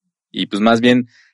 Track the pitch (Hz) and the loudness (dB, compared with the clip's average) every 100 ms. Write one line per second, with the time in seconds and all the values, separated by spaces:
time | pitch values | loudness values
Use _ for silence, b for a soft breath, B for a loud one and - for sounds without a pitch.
0 | _ _ _ - 92 101 113 117 123 123 | _ _ _ -10 -8 -2 0 2 2 0
1 | 123 b b | -2 b b